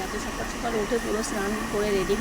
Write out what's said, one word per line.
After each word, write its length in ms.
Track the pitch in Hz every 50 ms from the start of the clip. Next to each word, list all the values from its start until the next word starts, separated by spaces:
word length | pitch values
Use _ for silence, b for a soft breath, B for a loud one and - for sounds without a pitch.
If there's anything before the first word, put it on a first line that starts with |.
| 381
এত 80 | 370 - - -
সকাল 200 | 214 - 247 240 - -
সকাল 200 | - - 240 233 220
উঠে 160 | 208 196 247 233 226
পুরো 180 | 226 208 214 220
স্নান 280 | - 233 208 196 196 214 214 214 226 -
করে 140 | 208 208 214
রেডি 260 | 202 196 185 180 202 214